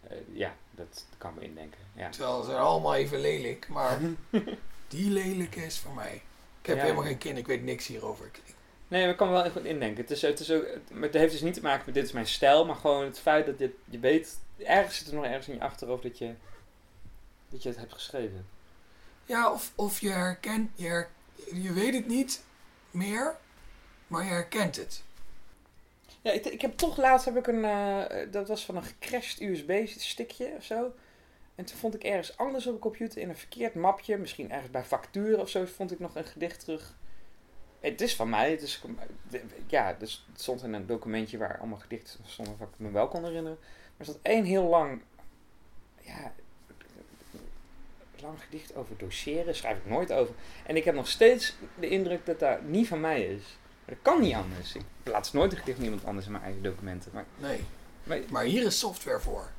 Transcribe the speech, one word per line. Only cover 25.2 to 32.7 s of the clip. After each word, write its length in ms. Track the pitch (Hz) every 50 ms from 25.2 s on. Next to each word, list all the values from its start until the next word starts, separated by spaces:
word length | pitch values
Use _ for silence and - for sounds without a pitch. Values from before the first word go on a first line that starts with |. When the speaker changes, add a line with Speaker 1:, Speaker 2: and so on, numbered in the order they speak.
| - - - - - - - - - - _ - - _ _ _ - - - -
Speaker 1:
Ja, 80 | - 226
ik, 120 | 190 214 220
ik 140 | - - -
heb 160 | - 240 -
toch 200 | - 349 330 -
laatst 280 | - 262 262 262 262 254
heb 100 | 262 233
ik 100 | 247 240
een, 180 | 247 233 226 220
eh, 640 | 214 208 202 202 202 196 196 - - - - - 214
dat 180 | 190 202 202 202
was 160 | 214 208 -
van 120 | - 185
een 60 | 175 160
gecrashed 560 | - - - - - 247 240 233 - - -
U 160 | - 202 185
S 80 | 156 143
B-stickje 880 | 156 185 202 226 214 - - - - - - 240 233 - - 247 254 311
of 80 | 285 -
zo. 280 | - 220 226 247 247 247 - - - - - - - - _ - - _
En 100 | - 180
toen 120 | - - -
vond 160 | - 226 214
ik 80 | 214 -
ergens 320 | - 202 180 165 - -
anders 300 | - 240 277 269 262 233
op 60 | 247